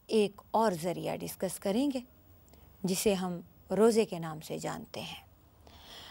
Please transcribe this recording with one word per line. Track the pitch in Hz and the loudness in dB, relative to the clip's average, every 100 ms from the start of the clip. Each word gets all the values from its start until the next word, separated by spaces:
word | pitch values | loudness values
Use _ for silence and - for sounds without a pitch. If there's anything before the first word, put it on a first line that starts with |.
| - | 0
एक | 226 202 - - | 2 2 0 -2
और | 208 220 170 | 2 4 2
ज़रिया | 175 160 160 160 | -2 -4 -4 -4
डिस्कस | 170 - 185 - | -6 -6 -6 -4
करेंगे, | 196 208 285 262 247 - - - - - - - | -2 2 0 -2 -8 -18 -20 -20 -20 -20 -20 -6
जिसे | 180 185 220 | -2 2 2
हम | 190 185 175 - - - | 2 0 -6 -10 -16 -2
रोज़े | 185 226 220 214 | 4 6 6 2
के | 170 | 0
नाम | 165 156 | -6 -8
से | 156 160 | -8 -6
जानते | 160 156 - - | -6 -8 -10 -10
हैं। | 165 - - - - - - - - - - | -10 -12 -18 -20 -20 -20 -20 -20 -20 -18 -18